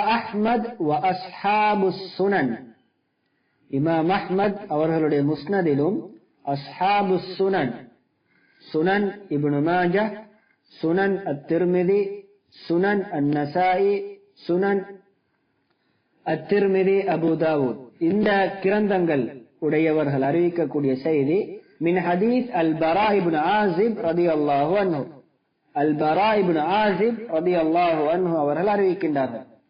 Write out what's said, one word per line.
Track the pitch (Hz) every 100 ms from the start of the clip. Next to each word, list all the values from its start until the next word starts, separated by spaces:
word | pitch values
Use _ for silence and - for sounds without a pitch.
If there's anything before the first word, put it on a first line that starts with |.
| 202 233
அஹ்மத் | - 208 220 240 214 - 151
வ | 151 185
அஸ்ஹாபு | 180 - - 202 208 214 208 190 185 185 -
சுனன், | 196 190 131 113 - - _ _ _ _ _ _ _ _ _
இமாம் | 135 160 165 160
அஹ்மத் | 196 175 185 208 190 -
அவர்களுடைய | 151 160 160 156 143
முஸ்னதிலும், | 143 151 - 196 170 139 156 220 - - _ _
அஸ்ஹாபு | - 143 - - 185 202 196 185 185 180
சுனன், | 190 190 131 113 - _ _ _ _ _ _ _ -
சுனன் | 156 175 202 202 - -
இப்னு | 147 147 143
மாஜா, | 156 180 175 190 214 208 - _ _ _ _ -
சுனன் | 160 180 196 190
அத்-திர்மிதி, | 175 143 - 170 180 180 180 202 196 - - _ _ - -
சுனன் | 170 196 208 190
அன்-நசாயி, | 156 143 147 143 180 185 185 196 202 - - _ _ -
சுனன் | 175 196 196 190 196 _ _ _ _ _ _ _ _ _ _ _ _ 170
அத்-திர்மிதி, | 156 - 202 196 190 190 196 190
அபு | 160 165 156
தாவூத், | 160 151 127 113 131 -
இந்த | 165 202 208 196 185 190
கிரந்தங்கள் | 190 208 208 190 170 143 139 - - _
உடையவர்கள் | 156 151 160 156 143 139
அறிவிக்கக்கூடிய | 135 165 175 175 151 147 139
செய்தி, | 131 160 156 135 185 - 190 - _
மின் | 165 180
ஹதீஸ் | 170 180 226 247 -
அல் | 180 165
பரா | 151 160 180 214
இப்னு | 202 170 156
ஆசிப் | 165 214 208 165 233 208
ரலியல்லாஹு | 165 175 175 151 147 143 151 202
அன்ஹு, | 190 151 - - - _ _ _ _
அல் | 147 151 151
பரா | 156 160 214
இப்னு | 214 180 160
ஆசிப் | 156 202 214 180 226 226 -
ரலியல்லாஹு | 160 175 180 160 170 175 160 151
அன்ஹு | 175 180 165
அவர்கள் | 147 151 202
அறிவிக்கின்றார்கள். | 202 190 170 165 143 127 113 - - _